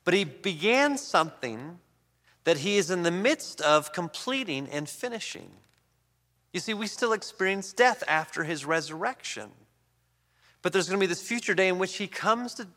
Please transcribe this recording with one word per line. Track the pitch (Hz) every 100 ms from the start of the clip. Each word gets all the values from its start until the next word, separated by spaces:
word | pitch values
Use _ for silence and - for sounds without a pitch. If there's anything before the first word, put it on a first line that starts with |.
But | -
he | 190
began | 175 - 196 160 190 254 294 277
something | - 175 160 - 123 113 143 175 _ _ _ _ _ _
that | - 160
he | 170 202
is | 165
in | 180
the | 170
midst | 175 226 311 - -
of | 151 151 151
completing | - 165 - - 269 226 135 135
and | 147 147
finishing. | - 247 226 - - 92 98 _ _ _ _ _ _ _ _ _
You | 185
see, | 220
we | 208 214
still | - 240
experience | 220 - - 190 196 190
death | - 247 226 -
after | 156 156 -
his | 156 160 139
resurrection. | 160 147 156 220 262 - - 107 - _ _ _ _ _ _ _ _ _ _
But | 180
there's | 185 165
gonna | 196
be | 190
this | 170
future | - 233 220
day | 180 190
in | 180
which | 190 -
he | 196
comes | - 196 233 247
to, | - 196